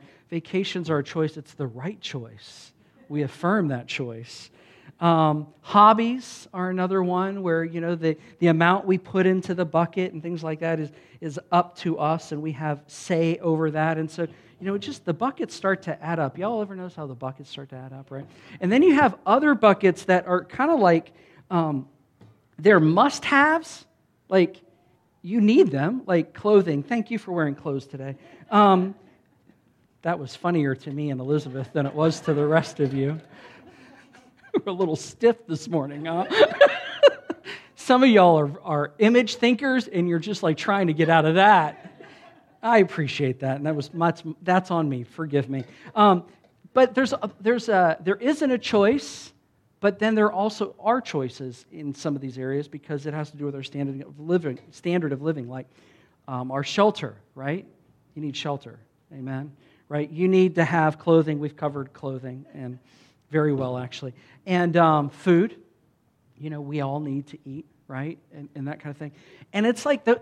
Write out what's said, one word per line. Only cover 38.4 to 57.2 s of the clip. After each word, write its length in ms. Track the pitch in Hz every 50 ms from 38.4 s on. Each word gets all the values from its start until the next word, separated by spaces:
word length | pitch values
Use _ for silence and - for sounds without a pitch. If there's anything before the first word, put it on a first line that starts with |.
| 147 143 143 - -
are 300 | 185 156 147 147 147 - -
image 360 | 214 214 240 247 254 202 -
thinkers, 520 | - - 233 247 214 285 269 254 254 214 -
and 220 | - 180 175 175
you're 100 | 170 165
just, 240 | 160 208 208 - -
like, 140 | 165 156 -
trying 300 | - - 202 202 196 170
to 60 | 151
get 160 | 151 165 156
out 140 | 165 160 151
of 120 | 156 160
that. 540 | 180 190 208 208 180 156 147 - - - - - - - - - - - - - _ _ _ _ _
I 180 | - 226 240 220
appreciate 600 | 190 165 - - 156 135 - - 143 131 127 127
that, 160 | 135 131 131 139
and 80 | 143
that 120 | 156 156 147
was, 120 | 139 - -
that's, 300 | 170 170 170 165 - - 160 160 -
that's 300 | - 180 180 185 185 -
on 180 | 180 170 160 147
me. 140 | 135 123 120
Forgive 460 | - - - 160 156 139 143 131 127
me. 140 | 135 135 120 - - - - - -
Um, 300 | 220 208 208 190 175 170 - _ _ _ _ _ _ _ _ _
but 200 | 262 262 254 -
there's 200 | 262 269 233 277
a, 180 | - - 202 - -
there's 300 | 190 220 247 240 233 233
a, 280 | 214 185 180 165 160 -
there 140 | 156 175 202 202
isn't 340 | 233 262 311 294 311 269
a 60 | 254 233
choice, 720 | - - - 208 202 208 262 285 - - - - - - - _ _ _ _ _ _ _ _ _
but 180 | - 202 196 202
then 160 | 214 220 220
there 160 | 214 214 208
also 420 | - 185 202 214 214 - 202 - - -
are 220 | - 208 233 262
choices 640 | - - - 151 131 127 - - 139 127 120 - - _ -
in 200 | 165 151 143 139
some 220 | - - 165 147
of 60 | 139
these 160 | 139 131 120 131
areas 320 | 131 131 135 139 147 147
because 360 | - 147 - - 151 143 139
it 80 | 151 147
has 180 | 156 151 147
to 60 | - 143
do 60 | 143
with 120 | 143 139
our 80 | 139 135
standard 380 | - - 143 143 139 135 135 - -
of 100 | 143 143
living, 420 | 151 160 175 180 160 147 123 123 - -
standard 400 | - - - 180 170 180 165 151
of 100 | 139 131
living, 280 | 143 160 160 147 123 120
like, 180 | 127 131 131 - _ _ _ _ _ _ _ _ _ _ _ -
um, 220 | 131 127 127 131
our 120 | 131 139 139
shelter, 540 | - - 214 202 214 202 - - 117 107 107